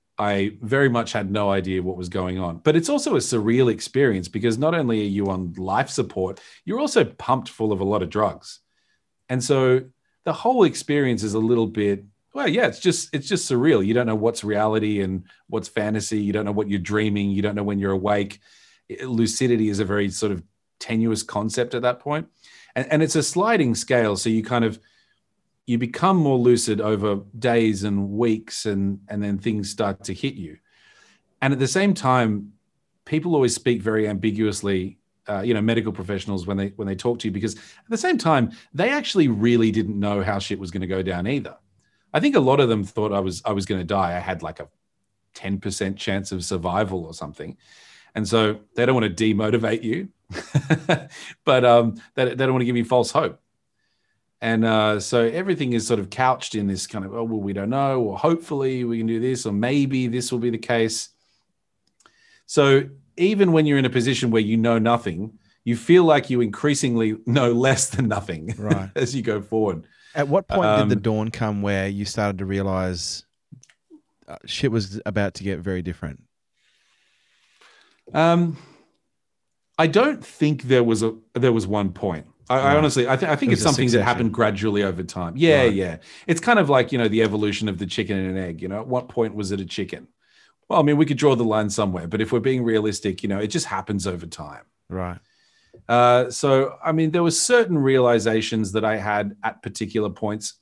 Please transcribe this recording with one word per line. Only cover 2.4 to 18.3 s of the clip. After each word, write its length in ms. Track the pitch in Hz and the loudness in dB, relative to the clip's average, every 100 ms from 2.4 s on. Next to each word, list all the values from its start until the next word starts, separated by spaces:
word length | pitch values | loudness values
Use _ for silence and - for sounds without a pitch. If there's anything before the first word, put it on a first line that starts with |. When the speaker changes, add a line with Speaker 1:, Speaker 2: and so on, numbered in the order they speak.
| 87 85 | -6 -2
Speaker 1:
But 180 | - 165 | 2 2
it's 120 | 170 | 2
also 280 | 285 302 196 | -2 0 -2
a 20 | |
surreal 520 | - 120 107 123 123 | 0 -2 2 2 2
experience 580 | 110 - 135 135 95 85 | 0 -4 0 2 0 -4
because 280 | 107 113 113 | -4 -2 0
not 180 | 156 | 0
only 260 | 170 123 110 | 0 0 -2
are 20 | |
you 240 | 101 98 98 | -2 -2 -2
on 240 | 95 87 | -2 -6
life 360 | 90 92 107 139 | -6 -2 -2 -2
support, 500 | - 92 95 95 95 - - | -2 -4 -4 -4 -6 -18 -14
you're 160 | - 233 | -6 -4
also 240 | 302 - | 0 2
pumped 460 | 127 - - 131 - | 0 -2 -2 -2 -4
full 220 | - 107 | -4 -2
of 80 | 95 | 0
a 40 | |
lot 180 | 98 104 | 0 -2
of 60 | 87 | -2
drugs. 520 | 104 101 82 - - _ _ _ _ _ _ - | 0 0 -2 -14 -20 _ _ _ _ _ _ -6
And 160 | 127 | -4
so 380 | 127 139 131 131 131 _ _ _ | 0 2 4 2 0 _ _ _
the 80 | 170 | -6
whole 320 | - 226 254 | -2 0 4
experience 580 | 165 117 - 147 131 107 | 4 2 -2 0 2 0
is 120 | 107 | -2
a 40 | 107 | 0
little 280 | 110 120 110 | 2 2 0
bit, 400 | 107 101 98 - _ _ | 0 -2 -2 -6 _ _
well, 160 | 277 233 | -4 0
yeah, 180 | 202 202 | 2 0
it's 140 | - | 0
just, 340 | 185 170 - | 0 0 -2
it's 140 | 143 - | -8 -4
just 220 | 180 - | -4 0
surreal. 340 | 123 151 117 | 2 4 4
You 80 | 95 | 4
don't 140 | 117 113 | 0 0
know 80 | |
what's 300 | 110 113 117 | 0 0 -2
reality 580 | 104 104 110 110 107 104 | -2 0 0 0 0 -2
and 220 | 92 95 - _ _ | -2 -6 -8 _ _
what's 200 | 110 - | -8 -6
fantasy. 540 | 113 104 110 - 107 | -4 -2 -2 -2 -4
You 100 | 101 | -2
don't 140 | 107 104 | -2 -2
know 60 | |
what 180 | 104 101 | -4 -2
you're 80 | 98 | -4
dreaming. 520 | 87 104 107 101 101 | -2 -2 0 0 -2
You 100 | 98 | -2
don't 140 | 104 104 | -2 -2
know 80 | |
when 140 | 101 98 | -4 -2
you're 140 | 98 | -2
awake. 480 | 95 104 104 101 | -2 0 -2 -2